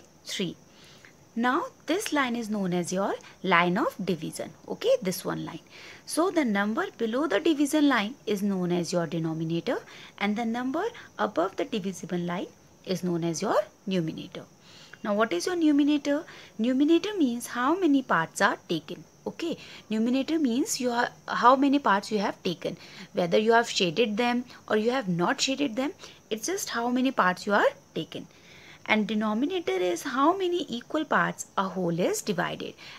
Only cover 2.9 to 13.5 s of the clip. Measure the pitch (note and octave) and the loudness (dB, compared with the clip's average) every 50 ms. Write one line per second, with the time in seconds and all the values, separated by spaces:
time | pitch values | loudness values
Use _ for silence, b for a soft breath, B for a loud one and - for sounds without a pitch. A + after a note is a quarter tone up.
2.9 | F#3 F#3 G3+ B3+ G#4+ - B B B B - F#3 F3+ E3+ F3 F3+ F3 A3 F4 C5+ | -2 -2 -2 -2 -4 -6 B B B B 0 4 4 6 6 4 2 2 0 -2
3.9 | - - F#3 F#3+ F3+ D3+ D#3+ D#3+ - - - - - - - - - - - A4+ | -2 -4 -4 -4 -2 -4 -4 -8 -8 -8 -10 -10 -12 -16 -12 -12 -10 -2 2 2
4.9 | C5+ A#4+ - F#3 F3 - - F3 D#3+ D#3+ D#3 D#3 - - - B B B B B | 2 2 2 -2 -4 -4 -4 -6 -6 -4 -6 -8 -10 -14 -16 B B B B B
5.9 | B B B - - D4+ E4+ F#4+ D4+ E4 D4 A3+ G3+ G3+ G3+ G#3 A3 D4+ F#4+ G#4 | B B B -4 -2 0 0 2 2 2 2 2 2 2 2 0 0 -2 -2 -4
6.9 | - - A#3 A3 A3+ C4+ D#4 C#4+ - D4+ D#4 E4+ D#4 C4+ D4 C#4 - D4+ D4 C#4+ | -4 -4 -4 -2 0 0 0 0 0 2 2 2 2 2 2 2 4 4 4 4
7.9 | C4 A3+ G3 G#3+ C#4 - - - G#3 F#3+ G#3 G3+ G3 F#3 F3+ E3+ F3 F3 F3 - | 4 4 0 -2 -6 -8 -4 -4 -2 0 0 -2 0 0 0 0 0 0 0 0
8.9 | F#3 F3 E3+ D3 E3+ E3 D#3+ D#3+ D#3+ D#3+ E3 D#3+ E3 E3+ E3 - D4+ A#4 - B | 0 -2 -2 0 -2 -2 -2 -2 -2 -2 -2 -2 -2 -2 -2 -2 -4 -4 -6 B
9.9 | B B B B B - G3+ G#3 G#3 A#3 A#3+ A3+ A3+ B3 B3+ C4 C4+ D#4+ G4+ A#4 | B B B B B -4 -2 -2 -2 -2 -2 -4 -4 -4 -4 -4 -4 -2 -4 -4
10.9 | B B B B B - G#3+ G3+ - D#4 F4 G4 - - F4 - - G#3+ F3 G3 | B B B B B -4 -4 -2 0 -2 -2 -2 -2 -6 -6 -4 -4 -4 -4 -6
11.9 | F3+ - - E3 F#3 F3 F3 F3 - D4 D4+ - - - - - - _ - - | -8 -8 -8 -6 -4 -4 -4 -4 -4 -6 -6 -10 -12 -20 -20 -20 -20 _ -8 -6
12.9 | F#3 D#3+ F3+ F3+ E3+ E3 E3+ E3+ D#3+ - F#3+ - | -6 -4 -2 -2 -2 -2 -2 -2 -4 -2 -2 0